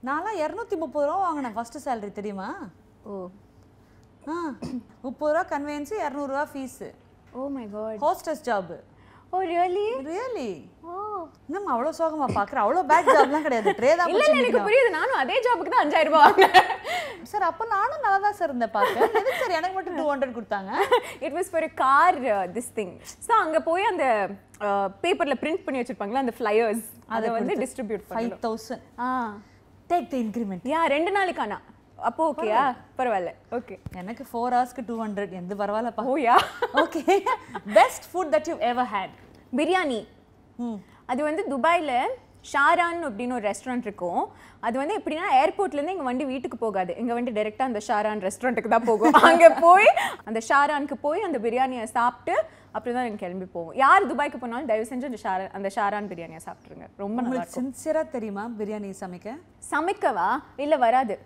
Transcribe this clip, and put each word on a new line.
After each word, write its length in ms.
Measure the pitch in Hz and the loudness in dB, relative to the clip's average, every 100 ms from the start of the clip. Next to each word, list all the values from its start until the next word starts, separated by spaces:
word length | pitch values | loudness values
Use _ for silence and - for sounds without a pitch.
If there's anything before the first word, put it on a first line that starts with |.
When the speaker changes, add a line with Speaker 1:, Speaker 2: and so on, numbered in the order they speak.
| 247 | -4
Speaker 1:
நான்லாம் 320 | 294 381 415 | -4 -4 -4
இருநூத்தி 400 | 302 349 466 370 | -4 -4 -6 -6
முப்பது 280 | 311 294 285 | -4 -2 -2
ரூபா 120 | 349 | 0
வாங்கினேன் 360 | 370 302 254 | -2 -2 -6
ஃபர்ஸ்ட் 360 | 214 233 311 277 | -6 -8 -10 -6
சேலரி, 220 | 240 202 | -6 -6
தெரியுமா? 440 | 214 202 196 196 381 240 - _ _ | -8 -8 -8 -8 -10 -14 -18 _ _
Speaker 2:
ஓ. 240 | - 202 180 185 - _ - _ _ _ _ _ - | -14 -12 -12 -16 -20 _ -20 _ _ _ _ _ -10
Speaker 1:
ஆ, 60 | 339 320 240 240 254 - - | -8 -8 -8 -10 -10 -12 -14
முப்பது 320 | 262 254 302 | -14 -4 0
ரூபா 240 | 311 370 294 | 0 0 -4
கன்வெயன்ஸ், 360 | 285 294 294 | -6 -8 -8
இருநூறு 340 | 427 311 269 285 | -6 -6 -4 -6
ரூபா 200 | 269 294 | -4 -4
ஃபீஸ். 380 | 285 262 - 170 - _ _ _ | -6 -12 -12 -16 -16 _ _ _
Speaker 2:
Oh 160 | 247 277 | -12 -8
my 160 | 277 220 | -8 -10
God. 320 | 208 220 220 | -8 -8 -2
Speaker 1:
ஹோஸ்டஸ் 440 | 294 370 - 302 - | -2 -2 -4 -6 -2
ஜாப். 340 | 208 175 165 - - - - - | -4 -4 -12 -18 -20 -20 -20 -8
Speaker 2:
Oh, 40 | 370 | -4
really? 800 | 370 339 359 370 415 508 277 349 | -2 0 0 0 -2 -4 -6 -6
Speaker 1:
Really? 460 | 508 440 247 165 180 _ | -6 -6 -6 -10 -14 _
Speaker 2:
ஓ. 460 | 330 359 415 415 320 _ - | -14 -10 -8 -8 -10 _ -10
Speaker 1:
என்னம்மா 300 | 330 403 247 | -8 -2 -2
அவ்வளோ 140 | 277 320 | -2 -2
சோகமா 340 | 330 311 262 - | -2 -2 -2 -2
பார்க்குற? 180 | 202 262 | -2 0
அவ்வளோ 260 | 208 311 302 | 2 2 4
பேட் 240 | 311 339 302 | 4 6 6
ஜாப்லாம் 260 | 269 294 | 6 4
கிடையாது. 300 | 302 240 214 | 0 0 0
ட்ரே 240 | 208 240 330 | 2 4 4
தான் 120 | 349 | 4
Speaker 2:
இல்ல, 180 | 370 605 | 4 4
இல்ல, 0 | |
எனக்கு 320 | 605 494 480 | 4 4 2
Speaker 1:
பிடிச்சிருக்கணும். 40 | |
Speaker 2:
புரியுது. 280 | - 480 480 | 4 4 4
நானும் 260 | 320 427 480 | 2 0 0
அதே 240 | 269 415 | 0 0
ஜாபுக்கு 300 | 494 466 330 | 2 0 2
தான் 180 | 415 311 | 2 2
அஞ்சாயிரம் 180 | 330 311 | 2 4
ரூபாய் 180 | 311 | 8
வாங்கினேன். 420 | 294 - 381 359 740 - 523 719 622 403 | 8 8 8 8 6 0 -4 -6 -6 -12
Speaker 1:
சார், 180 | - - | -6 -2
அப்ப 240 | 349 - 453 | -2 -2 -4
நானும் 340 | 403 440 622 | -2 -2 -2
நல்லா 160 | 480 392 | 0 2
தான் 160 | 403 | 0
சார் 140 | 415 330 | -2 -4
இருந்தேன் 240 | 254 226 | -2 -2
பார்க்க. 280 | 214 480 392 | 2 2 2
எதுக்கு 340 | 453 427 403 - | 2 2 -2 -2
சார் 100 | 508 | -2
எனக்கு 240 | 339 349 | -2 -2
மட்டும் 220 | 381 370 349 | -6 -6 -4
டூ 200 | 311 277 | -2 -2
ஹண்ட்ரட் 220 | 262 240 | -4 -6
கொடுத்தாங்க? 320 | 208 208 190 262 392 480 - - | -6 -6 -4 -2 2 2 0 -8
Speaker 2:
It 80 | 302 | -6
was 100 | 285 | -4
for 220 | - 330 | -4 -2
a 60 | 320 | -4
car, 460 | - 262 277 339 330 | 0 4 6 6 4
uh, 380 | 254 202 180 180 | 0 -2 -2 -6
this 160 | 240 - | -8 -8
thing. 220 | 190 - - - | -8 -10 -20 -18
So, 180 | - 381 | 0 2
அங்க 240 | 359 320 | 4 0
போய் 220 | 320 339 | 0 0
அந்த, 460 | 415 370 269 220 202 202 _ - | 0 0 2 2 0 -6 _ -8
uh, 300 | 208 202 196 196 | -2 0 -2 -2
பேப்பர்ல 320 | 339 359 294 277 | -2 0 0 -2
பிரிண்ட் 220 | 302 359 | -2 -4
பண்ணி 180 | - 269 | -4 -6
வச்சிருப்பாங்களா, 380 | 240 220 202 240 | -6 -6 -4 -2
அந்த 140 | 254 220 | -2 -2
ஃப்ளையர்ஸ், 440 | 226 214 233 220 | 0 2 2 -2
அதை 0 | 220 - - | -8 -18 -8
Speaker 1:
அதை 220 | 226 220 | -4 -2
Speaker 2:
வந்து 240 | 226 208 | -2 -2
Speaker 1:
கொடுத்து 300 | 381 262 - | -2 -4 -6
Speaker 2:
டிஸ்ட்ரிபியூட் 280 | 220 208 - | -8 -8 -6
பண்ணணும். 80 | 226 | -6
Speaker 1:
ஃபைவ் 340 | 233 185 233 | -6 -4 -6
தௌசண்ட். 280 | 226 - 247 - - | -6 -8 -12 -12 -8
Speaker 2:
ஆ. 360 | 247 254 233 202 208 _ _ _ _ | -4 -2 -4 -8 -18 _ _ _ _
Speaker 1:
Take 220 | 349 262 | -2 0
the 60 | 269 | -4
increment. 420 | 226 208 214 185 | -4 -4 -6 -6
Speaker 2:
யா, 220 | 247 311 330 | -4 0 2
ரெண்டு 260 | 277 349 | 2 2
நாளைக்கானா? 460 | 403 381 339 226 190 - - _ - | 0 0 -2 -6 -6 -12 -20 _ -6
அப்போ 360 | - 233 320 | -6 0 -2
ஓகேயா? 440 | 294 220 214 277 247 - - | 0 0 2 2 -2 -12 -4
Speaker 1:
பரவாயில்ல. 0 | |
Speaker 2:
பரவாயில்ல. 360 | 254 202 175 - _ | -2 0 -4 -10 _
ஓகே. 280 | 240 240 190 - 185 | -10 -10 -16 -14 -14
Speaker 1:
எனக்கு 300 | 180 240 262 | -12 -12 -10
ஃபோர் 200 | 240 247 | -6 0
ஹவர்ஸ்க்கு 300 | 247 254 262 233 | 0 0 -4 -8
டூ 200 | 233 220 | -6 -6
ஹண்ட்ரட், 240 | 202 202 | -4 -6
எந்த 360 | 185 175 202 202 | -8 -10 -4 -2
பரவாயில்லப்பா. 380 | 208 240 214 | -2 -4 -4
Speaker 2:
ஓ, 140 | 233 277 | -2 0
யா. 220 | 233 247 - - 480 | 6 6 4 -4 -2
Speaker 1:
ஓகே. 500 | - 330 330 277 392 440 480 - 240 196 | 2 0 0 2 2 2 -4 -6 -14 2
பெஸ்ட் 300 | 208 466 - - | 6 6 2 -8
ஃபுட் 200 | 349 339 | -4 0
that 100 | 302 | 0
you've 200 | 311 330 | 0 -4
ever 220 | 226 247 247 | -2 0 -2
had? 160 | 202 185 - - - - 247 | -4 -6 -12 -20 -20 -8 -2
Speaker 2:
பிரியாணி. 500 | 294 370 330 233 - - _ _ _ - | 2 2 0 -4 -8 -20 _ _ _ -12
Speaker 1:
ம். 200 | 240 214 - - - | -10 -10 -14 -20 -6
Speaker 2:
அது 180 | 254 | -2
வந்து 220 | 302 311 403 | -2 -2 -4
துபாயில 560 | 269 277 349 302 247 320 523 - - - | 0 2 2 0 -2 -2 -6 -14 -20 -6
ஷாரான் 480 | 285 285 339 339 339 | 2 4 4 2 -2
அப்படின்னு 320 | 320 202 247 | -6 -6 -6
ஒரு 160 | 247 208 | -4 -4
ரெஸ்டாரண்ட் 320 | 202 - 247 | -6 -6 -6
இருக்கும். 500 | 214 208 180 190 330 - - - | -6 -6 -4 -2 -4 -8 -20 -8
அது 180 | 226 240 | -4 -4
வந்து 200 | 285 427 | -2 -4
எப்படின்னா, 260 | - 311 381 | -4 -4 2
ஏர்போர்ட்லேருந்து 560 | 262 311 359 392 294 294 | 4 4 2 -2 -2 -4
எங்க 160 | 381 | -4
வண்டி 220 | 262 254 285 | -4 -4 -4
வீட்டுக்கு 320 | 262 247 233 | -6 -8 -6
போகாது. 380 | 226 196 180 170 | -4 -2 -4 -4
எங்க 180 | 233 | -4
வண்டி 180 | 233 247 | -2 -4
டைரக்டா 300 | 214 214 214 | -2 -4 -2
அந்த 180 | 262 214 208 | -4 -4 -2
ஷாரான் 420 | 214 214 214 190 | -2 0 -2 -4
ரெஸ்டாரண்ட்டுக்கு 380 | - 254 233 220 | -2 -2 -2 2
தான் 160 | 226 | 2
போகும். 280 | 233 214 226 | 4 4 8
<laughs> 180 | 294 - | 8 8
அங்க 200 | 339 330 | 12 10
போய், 380 | - 339 370 453 719 - - - | 10 8 10 10 6 0 -4 -6
அந்த 160 | 220 226 | -6 2
ஷாரானுக்கு 440 | 285 285 294 294 285 | 4 4 0 -4 -4
போய் 200 | 294 330 | -2 -2
அந்த 160 | 403 277 | -2 -2
பிரியாணியை 460 | 226 240 262 254 | -2 0 -2 -2
சாப்பிட்டு 580 | 220 247 240 247 - 403 640 - - | -6 0 0 -2 -4 -2 -2 -8 -12
அப்புறம் 260 | 226 247 240 | -10 -6 -4
தான் 60 | |
நாங்க 140 | 247 208 | -4 -6
கிளம்பி 280 | 185 185 185 | -8 -8 -10
போவோம். 300 | 175 165 - | -10 -10 2
யார் 400 | 269 370 359 262 | 6 6 6 -2
துபாய்க்கு 220 | 294 285 | -4 -4
போனாலும் 280 | 240 233 294 | -8 -8 -2
தயவு 220 | 214 233 | -2 -2
செஞ்சு 160 | 254 277 | -6 -8
அந்த 120 | 220 | -8
ஷாரா-, 300 | 214 185 190 | -6 -4 -6
அந்த 180 | 196 196 196 | -8 -6 -2
ஷாரான் 360 | 202 208 208 | -2 -2 -8
பிரியாணியை 280 | 175 165 165 - | -10 -14 -14 -16
சாப்பிட்ருங்க. 400 | - - 156 - - | -18 -20 -20 -20 -12
ரொம்ப 240 | 202 226 | -8 -4
நல்லா 180 | 240 254 | -4 -4
Speaker 1:
உங்களுக்கு 180 | 233 - | -6 -8
Speaker 2:
இருக்கும். 140 | 254 | -8
Speaker 1:
சின்சியரா 360 | 254 311 311 320 | -8 -4 -2 -2
தெரியுமா 400 | 262 220 202 220 220 | -6 -8 -8 -10 -8
பிரியாணி 340 | 208 214 202 190 | -8 -8 -10 -12
சமைக்க? 400 | 190 180 196 277 - _ - | -12 -12 -14 -16 -18 _ -4
Speaker 2:
சமைக்கவா? 640 | 294 330 415 359 214 180 240 - - | -2 -2 -2 -2 0 0 -2 -6 -8
இல்ல, 220 | 285 302 | -2 2
வராது. 420 | 240 247 262 196 | 4 2 0 -6